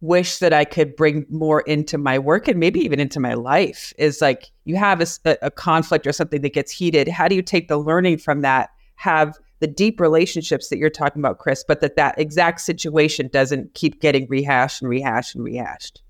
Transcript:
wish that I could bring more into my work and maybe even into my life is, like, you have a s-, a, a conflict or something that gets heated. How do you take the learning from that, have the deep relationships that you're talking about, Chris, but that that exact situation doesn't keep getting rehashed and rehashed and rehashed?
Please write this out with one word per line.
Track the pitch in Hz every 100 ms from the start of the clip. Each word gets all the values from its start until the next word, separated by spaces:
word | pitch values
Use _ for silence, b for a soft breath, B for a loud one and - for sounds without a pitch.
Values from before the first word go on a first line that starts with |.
wish | 160 180 175 -
that | 175
I | 151
could | 147 170 143 143
bring | 156 151 147
more | 156 156 151
into | - 151 151 151
my | 139 135
work | 139 190 -
and | 180
maybe | 170 311
even | 262 143
into | 135 147
my | 123
life | 117 123 160 175 - - -
is, | 151 139
like, | 143 127 - _
you | - 185
have | 202 180
a |
s-, | 170 - 165
a, | 143
a | 139
conflict | - 175 160 160 160 160
or |
something | 151 165 147
that | 139
gets | 147 -
heated. | - 175 156 139
How | 170 170
do |
you | 190
take | 180 180 170
the | 147
learning | 151 170 180 156
from | - 143
that, | 139 131 - _ _
have | - 190 156 151 - _ _
the | 151
deep | 143 214 220
relationships | 165 160 180 165 156 139 -
that | -
you're | 151
talking | - 143 151
about, | 139 -
Chris, | 147 135 -
but | 151
that | 143 160
that | 139 -
exact | 156 151 170 170
situation | - 165 160 156 151 151 131
doesn't | 139 135 139 101
keep | - 156 -
getting | 151 139 123
rehashed | 135 139 127 131 -
and | 131
rehashed | 127 135 113 123
and | 123
rehashed? | 113 120 113 - - -